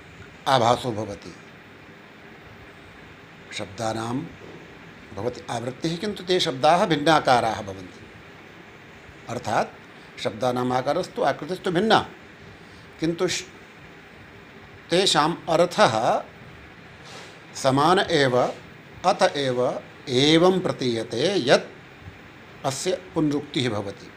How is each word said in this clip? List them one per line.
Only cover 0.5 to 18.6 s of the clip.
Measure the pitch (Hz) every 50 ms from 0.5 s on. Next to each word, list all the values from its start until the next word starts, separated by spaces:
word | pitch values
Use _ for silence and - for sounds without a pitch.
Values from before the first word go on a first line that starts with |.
| 135 127 110 117 123 - - 127 110
भवति। | 104 110 101 101 92 - 92 82 - - - - - - - - - - - - - - - - - - - - - - - - - - - - - - - - - - - - - - - - - - - -
शब्दानां | - 107 92 98 - 113 110 110 113 113 117 120 135 160 175 - - - - - - - - - - - - - - - - -
भवति | 95 104 123 - - - -
आवृत्तिः, | 127 117 117 127 127 - - 160 170
किन्तु | 170 214 208 202 202 180
ते | 180 180 185
शब्दाः | 170 165 139 131 135 151 170 175 208
भिन्नाकाराः | 190 160 147 147 160 156 147 - 135 127 120 117 113 104 101 104
भवन्ति। | 98 95 98 92 87 - - 107 - - - - - - - - - - - - - - - - - - - - - - - - -
अर्थात् | 120 113 - 107 110 143 - - - - - - - - - - - -
शब्दानाम् | - 120 107 107 127 123 123 127 123 127 127
आकारस्तु | 131 123 139 143 175 - - - - 170
आकृतिस्तु | 143 135 - 156 147 185 180 - 196
भिन्ना, | 175 170 214 220 202 131 - - - - - - - - - - - - - - - - - - - -
किन्तु | 160 160 170 170 190 170
श-, | - - - - - - - - - - - - - - - - - - - - - - - - - - - - - - - -
तेषाम् | 170 175 202 170 - 160 147 160 170 - - -
अर्थः | 165 156 175 170 - - 214 151 113 110 113 151 202 262 - - - - - - - - - - - - - - - - - - - - - - - - - - -
समान | - - 135 131 139 147 165 185 190
एव। | - - 170 147 139 131 123 123 139 - - -